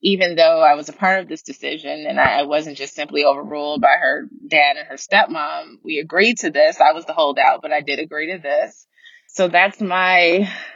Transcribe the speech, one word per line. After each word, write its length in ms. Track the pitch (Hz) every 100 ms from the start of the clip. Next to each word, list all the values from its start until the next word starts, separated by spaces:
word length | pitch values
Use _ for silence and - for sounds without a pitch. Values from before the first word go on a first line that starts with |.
even 340 | 202 196 180 165
though 240 | 165 165
I 140 | 156
was 140 | 147 147
a 40 |
part 280 | 147 190 190
of 80 | 170
this 140 | 156
decision 640 | - 135 143 156 143 151 151
and 120 | 139
I, 200 | 135 117
I 20 |
wasn't 320 | 143 147 160 139
just 180 | 139
simply 300 | - 151 147
overruled 560 | 147 139 147 151 147 151
by 160 | - 143
her 280 | 143 147 143 - 143
dad 300 | 156 143 147
and 100 | 147
her 80 |
stepmom. 840 | 135 - 196 - 165 147 156 160 -
We 160 | - 151
agreed 400 | 160 175 214 233
to 120 | 180
this. 300 | 143 156 170
I 120 | 147
was 120 | 160
the 80 | 160
holdout, 480 | 160 147 139 135 147
but 120 | 151
I 80 | 151
did 180 | 147 143
agree 320 | 156 151 156
to 60 | 185
this. 480 | 147 147 214 _ _ _ - - _
So 220 | - 180
that's 320 | 170 190 -
my, 680 | 202 180 185 180 175 180 202 - -